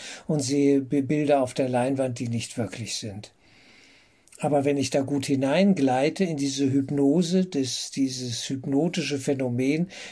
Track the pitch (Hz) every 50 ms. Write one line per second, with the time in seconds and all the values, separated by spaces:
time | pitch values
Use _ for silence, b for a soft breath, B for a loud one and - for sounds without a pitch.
0 | B B B B B - 160 151 123 120 143 143 143 139 143 139 135 123 147 143
1 | 135 123 156 147 151 143 147 139 131 120 - - 135 123 123 123 123 135 139 127
2 | 131 131 120 - 127 120 117 117 - - - - 110 98 - - 110 98 - -
3 | - 110 98 104 - - - b b b b b b b b b b b b b
4 | b b b b b b - - - 147 147 143 135 147 143 143 131 - - 143
5 | 135 139 143 143 - - 143 131 135 135 143 175 196 202 185 147 139 131 123 127
6 | 139 160 160 165 190 170 160 139 139 139 131 139 139 131 131 139 135 - 147 143
7 | 139 139 143 175 175 160 180 190 185 185 - 143 131 123 - - - - - 139
8 | 135 131 127 127 127 123 113 - - - 139 123 - 147 139 139 160 175 - 180
9 | 143 135 147 139 - 147 143 135 131 123 120 123 131 135 147 160 175 B B B
10 | B B